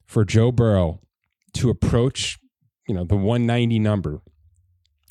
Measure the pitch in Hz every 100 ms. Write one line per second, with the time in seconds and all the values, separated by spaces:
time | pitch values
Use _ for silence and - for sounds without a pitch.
0 | _ 113 98 110 120 117 117 98 85 -
1 | _ _ _ _ _ - 123 95 - 120
2 | 131 - - - _ _ _ _ - 92
3 | 87 98 95 120 117 120 117 113 107 104
4 | 78 76 - _ _ _ _ _ _ _
5 | -